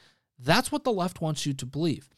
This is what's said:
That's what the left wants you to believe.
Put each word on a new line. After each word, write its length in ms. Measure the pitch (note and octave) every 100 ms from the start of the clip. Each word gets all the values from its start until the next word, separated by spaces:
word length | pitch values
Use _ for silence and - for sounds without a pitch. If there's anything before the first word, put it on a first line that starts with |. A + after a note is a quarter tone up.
| - _ _ _
That's 320 | B2+ G#3 -
what 120 | D4
the 80 | C4
left 300 | G3 F3+ -
wants 240 | D#3 D3 D3
you 80 |
to 120 | C3+ B2
believe. 440 | C#3+ E3+ C#3 -